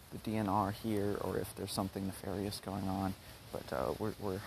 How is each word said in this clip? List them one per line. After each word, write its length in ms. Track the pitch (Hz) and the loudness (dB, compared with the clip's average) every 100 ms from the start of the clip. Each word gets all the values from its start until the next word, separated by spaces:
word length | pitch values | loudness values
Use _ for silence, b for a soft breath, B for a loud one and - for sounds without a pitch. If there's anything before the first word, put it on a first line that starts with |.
| - | -10
the 60 | 107 | -6
D 180 | 113 110 | 0 2
N 120 | 98 | 4
R 220 | 104 98 | 4 4
here 480 | 104 110 101 101 - | 2 2 2 2 2
or 160 | 92 104 | 2 0
if 180 | 101 - | -2 -4
there's 160 | 98 | -2
something 340 | - 95 98 95 | 0 0 0 -4
nefarious 540 | - 98 95 101 - | -4 -2 0 0 -2
going 280 | 98 98 95 | -4 0 0
on. 260 | 95 95 95 B B - | 2 2 0 B B -8
But, 180 | - - | -8 -2
uh, 220 | 65 64 - | 0 2 2
we're, 160 | 107 - | 0 0
we're 200 | 101 95 | -2 -2